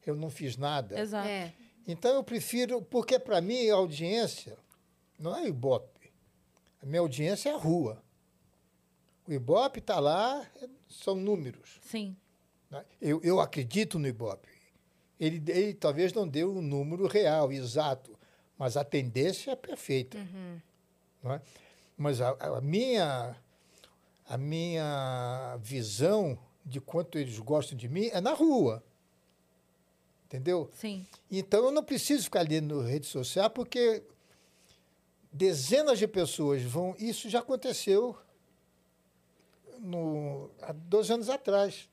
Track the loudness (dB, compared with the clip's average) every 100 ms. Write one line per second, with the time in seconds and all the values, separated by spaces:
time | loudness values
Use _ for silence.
0 | -6 -6 -6 -6 -8 -4 -2 -2 -4 -6
1 | -4 -4 -4 -6 -8 -14 -20 _ -10 -2
2 | 2 2 0 -6 -4 -2 0 -2 0 0
3 | 2 2 4 2 2 2 4 6 4 0
4 | -2 0 0 -4 -14 -18 _ _ _ _
5 | _ _ -6 -4 -4 -2 0 0 -2 _
6 | -20 _ _ _ _ _ _ _ -2 0
7 | 0 0 -2 0 -2 0 2 2 0 -4
8 | _ _ _ _ _ _ _ _ _ _
9 | _ _ -6 -6 4 4 4 -2 -2 2
10 | 4 4 2 -2 -8 -16 -18 -18 _ -8
11 | -4 -2 0 0 -2 -12 -20 -20 -10 -8
12 | -8 -12 _ _ _ _ _ -16 -16 _
13 | 0 2 4 2 2 -2 -2 0 0 -2
14 | -4 -4 -8 -8 -14 _ _ _ _ _
15 | _ _ -2 -2 0 0 0 0 0 2
16 | 0 0 -2 0 -2 -2 -2 -2 -2 0
17 | 2 4 4 4 2 0 -2 0 0 -2
18 | -6 -20 _ _ _ _ -2 -2 0 -2
19 | 0 0 0 0 -6 -8 -8 -12 -2 -2
20 | -2 -10 -12 -12 -14 -14 -18 _ _ _
21 | _ _ -6 -6 -8 -20 -20 _ _ -4
22 | -2 2 0 0 -4 -2 0 0 2 2
23 | 2 0 -6 -10 _ _ _ _ -20 _
24 | _ _ _ -6 -2 -2 -2 -2 -2 -2
25 | -2 -2 -4 -4 -6 -8 -6 -6 -4 2
26 | 4 4 2 -2 -10 _ -10 -10 -4 -4
27 | -2 -4 -4 -6 0 0 0 -8 -6 -2
28 | -2 0 0 4 4 6 4 0 _ _
29 | _ _ _ _ _ _ _ _ _ _
30 | _ _ _ -4 0 0 0 -6 -8 -8
31 | -12 -20 _ -6 4 4 6 2 0 -2
32 | 2 0 2 0 2 2 0 -2 0 -2
33 | -4 -6 -2 2 2 0 -4 2 4 2
34 | -4 _ _ _ _ _ _ _ _ _
35 | _ _ _ 2 2 2 4 4 6 4
36 | 2 2 0 0 0 2 0 -2 -4 -4
37 | -6 -6 -2 -2 0 -4 -2 -4 4 4
38 | 4 -6 _ _ _ _ _ _ _ _
39 | _ _ _ _ _ _ -20 -14 -8 -4
40 | -2 -2 -4 -8 -10 -14 -12 -12 2 2
41 | 4 0 0 -2 2 4 2 -2 -18